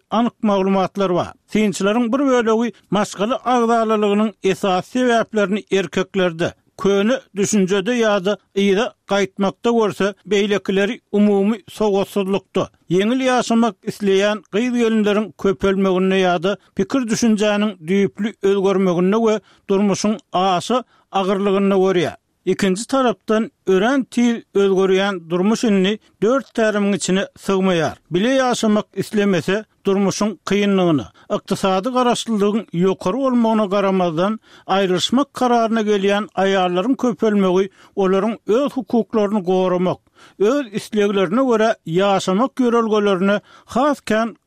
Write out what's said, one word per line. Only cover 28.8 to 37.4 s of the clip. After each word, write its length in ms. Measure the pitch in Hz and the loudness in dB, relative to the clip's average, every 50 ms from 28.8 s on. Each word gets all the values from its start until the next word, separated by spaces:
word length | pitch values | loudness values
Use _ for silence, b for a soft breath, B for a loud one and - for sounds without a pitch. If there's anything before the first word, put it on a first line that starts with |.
| 208 - _ | -2 -4 _
islemese 720 | 190 - - - 202 202 208 190 165 - - 190 220 214 - _ _ _ | -8 -6 -4 -2 0 0 2 0 0 0 -2 -4 -4 -4 -10 _ _ _
durmuşyň 520 | 196 190 196 202 190 160 - 208 214 185 - _ | -2 0 2 0 0 0 -2 -2 -4 -4 -8 _
kynlygyny, 600 | - 196 202 202 202 196 190 180 175 160 135 - - b b b b 208 | -2 0 0 2 2 2 2 2 2 2 0 -2 -6 b b b b -6
ykdysady 540 | 180 - - 196 - - 196 190 190 190 262 | -6 -4 -4 -4 -2 0 0 0 0 -2 -2
garaşlylygyň 760 | 247 254 254 240 226 - - 233 226 202 196 208 202 226 - - - | -2 0 0 0 0 -2 -2 -4 -2 0 0 0 0 -2 -4 -4 -4
ýokary 440 | 170 180 190 185 - - 185 190 262 | 0 0 0 0 -2 -4 -4 -2 -2
bolmagyna 480 | 277 262 247 240 226 226 226 214 214 | -2 0 2 2 2 2 2 0 0
garamazdan 760 | 185 196 208 196 196 190 190 180 175 160 156 180 202 220 220 B B B B B - | 0 0 0 0 0 0 0 0 0 0 0 -2 -2 -2 -6 B B B B B -2
aýryşmak 680 | 190 196 202 180 185 170 - - 240 254 285 - _ | 0 0 0 0 0 -2 0 0 0 0 0 -2 _
kararyna 480 | - 254 247 240 233 226 214 226 226 | -2 0 2 2 2 2 0 0 -2
gelýän 480 | 214 208 208 202 190 196 202 202 208 170 - | 0 0 0 0 0 0 0 -2 -4 -6 -4
aýallaryň 600 | - 190 196 196 196 185 180 175 180 185 247 269 | -2 0 0 2 2 0 0 0 -2 0 -2 -2
köpelmegi 760 | - - 247 190 - - 220 208 202 | 0 0 -2 -2 0 0 0 2 2